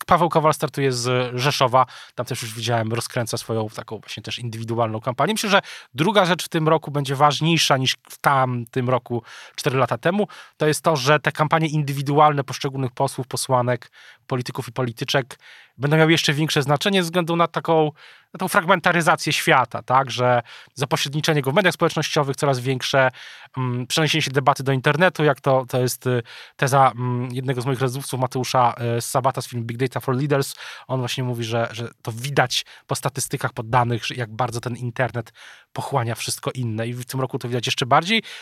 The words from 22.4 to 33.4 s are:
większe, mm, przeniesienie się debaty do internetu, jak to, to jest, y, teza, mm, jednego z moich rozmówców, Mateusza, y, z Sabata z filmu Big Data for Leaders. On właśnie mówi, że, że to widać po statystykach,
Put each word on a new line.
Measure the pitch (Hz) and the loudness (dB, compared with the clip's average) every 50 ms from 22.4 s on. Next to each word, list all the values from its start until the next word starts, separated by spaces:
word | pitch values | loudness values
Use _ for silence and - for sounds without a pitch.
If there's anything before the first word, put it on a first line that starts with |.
| 156 143 135 123 | 0 0 0 0
większe, | 120 135 135 123 - - - 135 131 131 - - - - - - - - _ | -2 -2 -4 -2 -2 0 2 4 4 2 0 -4 -16 -20 -20 -20 -20 -12 _
mm, | 131 127 123 123 123 127 | -6 -4 -2 -4 -4 -4
przeniesienie | - - 165 160 143 - 156 | -2 0 0 0 2 0 0
się | - 135 | -2 0
debaty | 131 147 131 143 135 - | -2 2 2 2 2 2
do | 135 135 | 0 0
internetu, | 135 131 - 151 143 156 185 180 - - 151 | 0 2 2 2 2 4 2 2 2 2 2
jak | 151 135 - | 2 2 2
to, | - 143 131 131 127 120 | 0 2 2 2 0 0
to | - 127 | -2 0
jest, | 127 123 - - - | 0 0 -2 -2 -2
y, | 127 123 120 117 - - - - - _ | 0 0 0 -2 -6 -16 -20 -20 -20 _
teza, | - 143 127 131 139 135 127 123 | -2 0 4 6 6 6 6 4
mm, | 120 123 123 123 123 123 127 | 0 -4 -2 -2 -2 -4 -4
jednego | 123 131 127 123 127 123 | -6 -6 -4 -2 -4 -2
z | 117 | -2
moich | 139 131 120 | -2 0 0
rozmówców, | 135 131 123 139 135 - - 123 | 0 -2 -2 -4 -8 -6 -4 -2
Mateusza, | 127 120 - 127 123 - - 127 123 120 - - 120 117 117 117 | -2 -2 -2 -4 -2 0 2 4 4 4 2 0 -4 -2 -2 -2
y, | |
z | - | -4
Sabata | - - 131 123 131 - 131 | -2 -2 0 0 0 -2 -2
z | - - | -8 -6
filmu | 123 120 113 | -8 -8 -6
Big | 117 117 117 | -6 -4 -2
Data | 131 123 - 123 | -4 -2 -2 -4
for | - - 127 | -4 -2 -2
Leaders. | 127 147 143 143 139 135 - - - - - - - - | -2 0 0 0 0 0 -2 -8 -14 -16 -18 -18 -18 -8
On | - 131 131 | -6 -4 -4
właśnie | 123 120 - - 127 | -4 -4 -4 -4 -4
mówi, | 123 123 117 117 | -4 -4 -6 -4
że, | 110 120 117 117 117 | -2 -2 -2 -2 -2
że | 110 113 117 - - _ | -6 -10 -12 -12 -12 _
to | - 123 | -10 -10
widać | 110 113 123 143 139 147 131 123 - - - - - - _ | -10 -8 -8 -2 2 2 2 2 0 -4 -6 -6 -18 -20 _
po | - 143 | -8 -6
statystykach, | - - 139 - 131 - - - 131 | -4 -4 -6 -6 -6 -6 -6 -4 -4